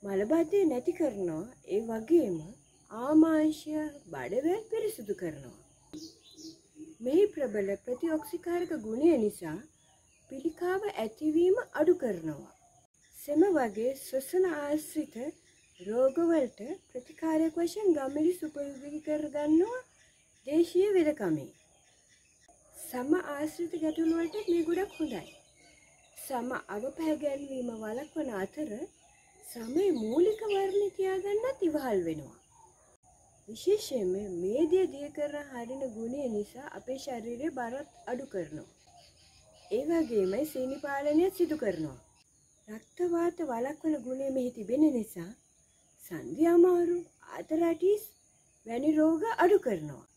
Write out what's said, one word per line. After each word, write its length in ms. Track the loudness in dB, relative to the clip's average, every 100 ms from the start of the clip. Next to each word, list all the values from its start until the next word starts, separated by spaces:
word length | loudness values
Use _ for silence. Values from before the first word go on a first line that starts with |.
මලබද්ධය 560 | -2 -2 2 2 4 4
නැති 300 | 4 2 -2
කරනවා, 500 | 0 0 0 -4 -4 -8 -12 -4
ඒ 160 | -2
වගේම 560 | -2 -6 4 4 4 -2 -8 -18 _ _ _
ආමාශය 800 | -8 4 6 8 6 2 0 -6 -6 -6 -8 -12
බඩවැල් 580 | -10 -4 0 0 0
පිරිසිදු 500 | -2 -4 -4 -6 -8 -6
කරනවා. 440 | -6 -8 -16 -20 _ _ _ -16 -16 -20 -20 -18 -18 -18 _ -20 -20 -8
මෙහි 280 | 0 4 4
ප්‍රබල 420 | 2 -4 -2 -2 -4
ප්‍රතිඔක්සිකාරක 920 | -4 -4 -2 -2 -4 -10 -4 -4 -2 -6
ගුණය 340 | -4 2 4 6
නිසා 440 | 2 -2 -10 -10 -12 _ _ _ _ _ _
පිළිකාව 520 | -6 -6 -4 -2 0 -2
ඇතිවීම 680 | -4 -6 -2 0 4 6 4 2
අඩු 220 | 2 4 4
කරනවා. 560 | 2 -2 -4 -6 -10 _ _ _ _ _ _ -20
සෙම 240 | -2 4 6
වගේ 420 | 6 2 0 -2
ශ්වසන 520 | -2 -6 -6 -2 2 2
ආශ්‍රිත 680 | 0 0 -2 -2 -6 -6 -6 -10 -10 _ _ _ _
රෝගවලට 800 | -6 2 2 2 2 4 2 -4 -10 -10 _
ප්‍රතිකාරයක් 680 | -14 -14 -6 0 2 2 0
වශයෙන් 320 | -2 0 2
ගම්මිරිස් 480 | 2 2 0 0 0
උපයෝගී 600 | -4 -6 -8 -8 -10 -10
කරගන්නවා 800 | -4 -2 -2 -2 4 4 4 -2 -10 _ _ _ _ _ -2
දේශීය 420 | 2 2 4 4
වෙදකමේ. 580 | 4 4 2 0 -2 -4 -16 _ _ _ _ _ _ _ _ _ _ _ -18
සම 360 | -10 -8 2 2
ආශ්‍රිත 500 | 2 -6 -6 -4 -6 -2
ගැටලු 320 | -2 0 0
වලට 340 | 2 0 -4 0
මේ 180 | 0
ගොඩක් 280 | 2 0 -2
හොඳයි. 300 | -4 -6 -6 -10 -20 _ _ -20 _ _ _ _ -18
සම 320 | -8 -6 -4 -6 -8
අවපැහැගැන්වීම 1080 | -8 -8 -4 0 0 0 -4 -6 -6 -6 -6
වළක්වන 540 | -6 -6 -8 -6 -4
අතර 400 | -4 -6 -6 -8 -6 -10 _ _ _ _ _
සමේ 460 | -18 -14 -4 2 2
මූලික 500 | 2 0 4 4 2
වර්ණය 420 | -2 0 0 0 0
තියාගන්නත් 680 | 0 -2 0 -2 -2 -2 0
ඉවහල් 380 | 0 0 0 0
වෙනවා. 360 | 0 -4 -8 -18 _ _ -20 _ _ _ _ _ _ _ -16
විශේෂයෙන්ම 680 | -6 2 2 2 -2 0 -2 -4
මේදය 480 | -4 -2 2 4 4 2
දිය 240 | -2 -10
කරන 360 | -6 -6 -6 -10
හරින 360 | -10 -10 -6 -6
ගුණය 320 | -6 -6 -4 -4
නිසා 400 | -4 -6 -10 -14
අපේ 260 | -14 -10 -8
ශරීරයේ 520 | -6 -8 -8 -6 -6
බරත් 380 | -4 -6 -6 -12 -16 -8
අඩු 200 | -8 -6
කරනවා. 420 | -8 -8 -10 -16 _ _ -20 -20 _ _ _ _ -20 -6
ඒ 120 | -4
වගේමයි 640 | 0 0 2 2 2 0 -2
සීනි 320 | -2 -6 -4
පාලනය 460 | -4 -2 2 4 2
සිදු 260 | 2 -2 0
කරනවා. 420 | -2 -2 -6 -8 _ _ _ _ _ _ -18
රක්ත 300 | -16 _ -4 0
වාත 300 | 2 0 -2
වළක්වන 540 | -4 -2 -4 -2 -2 -2
ගුණය 300 | -2 -4 -2
මෙහි 200 | 0 -2
තිබෙන 340 | -4 -2 4 4
නිසා 440 | 4 -4 -8 -12 -14 _ _ _ _ _ _
සන්ධි 440 | -12 -10 -8 2 6
අමාරු, 500 | 8 8 6 2 0 -4 _ -16
ආතරයිටිස් 800 | -14 -4 0 2 2 2 2 -2 _ _ _ _ _ -8
වැනි 220 | -2 2
රෝග 300 | 4 4 4 0
අඩු 240 | 4 6 6
කරනවා. 460 | 4 -2 -4 -12 -18